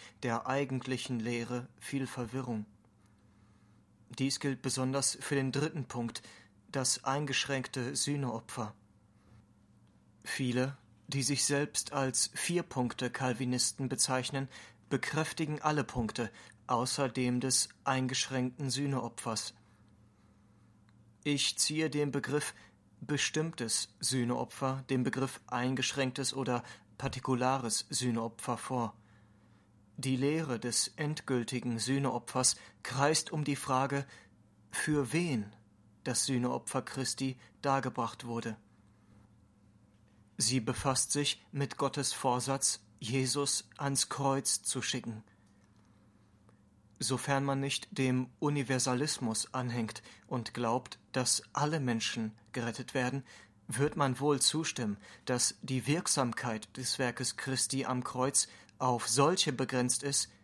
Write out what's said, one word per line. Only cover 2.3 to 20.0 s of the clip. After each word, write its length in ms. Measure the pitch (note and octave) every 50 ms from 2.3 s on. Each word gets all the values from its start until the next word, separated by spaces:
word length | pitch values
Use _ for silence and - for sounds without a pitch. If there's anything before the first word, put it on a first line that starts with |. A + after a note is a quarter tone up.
| B2 C3 B2+ B2 A#2 G#2+ G#2 - - - - - _ _ - - - - - - - - - - - - - - - - - _ _ _ - - - -
Dies 220 | C3+ C#3 C3+ -
gilt 220 | - C#3+ C3+ B2+ -
besonders 560 | C3+ - - C3 C3 C3 C#3 C3+ - - -
für 140 | - - D3
den 180 | C#3 C3+ C3+ A#2+
dritten 320 | C#3 D3 - - D#3 C3
Punkt, 380 | - - B2 A#2 A#2 - - - - - - - - - - _ - -
das 320 | C#3 B2+ - - - -
eingeschränkte 880 | C3+ C3+ C#3+ D3+ C#3 C3+ - - - C#3 C3+ B2 - - C3+ B2 B2 C#3+
Sühneopfer. 800 | - - - C#3+ C#3+ C#3 B2 A2+ A2+ - - - C3 A2+ G#2 - - - - - _ _ _ _ _ - - - - - _ _ _ _ _ - - - - - - _ - - _ -
Viele, 540 | - - - C3+ B2 A#2+ B2 B2+ C3+ C#3 - - - - - - -
die 140 | C#3 C#3 C3
sich 220 | C3+ C#3+ C3 -
selbst 480 | - C#3+ C#3 D3 D3 - - - - C#3+
als 400 | C#3+ C3+ C3 B2+ - - - -
Vier-Punkte-Calvinisten 1500 | - - - E3+ F3 E3+ - - C3+ B2 A#2+ - - C3 B2 - - C3+ B2+ B2 A2 C3 B2 B2 B2+ - - - - C#3 B2+
bezeichnen, 600 | C3 B2 - - C3 B2+ B2+ - - C3+ C#3 C3 - - - - - - - -
bekräftigen 760 | - C3 - - - D#3 D#3+ - - - D#3+ D3+ D3+ D3 -
alle 220 | D3+ D3+ D3+ -
Punkte, 480 | - - B2+ A#2 G#2+ - - A#2+ G#2+ - - - - - - -
außer 420 | - - A2+ B2 B2 - - C#3+ B2+
dem 300 | - C3+ B2+ B2 B2 B2
des 300 | B2 C3 B2+ - - - - - -
eingeschränkten 840 | C3+ C3 C3 C3 B2+ B2+ - - - C3+ C3 B2+ B2+ B2 - D3 C3+
Sühneopfers. 840 | A#2+ C3+ C#3+ C#3 C#3 C3 A2 A#2 A2+ - - B2 A2 G#2+ - - - - - - - - - - - -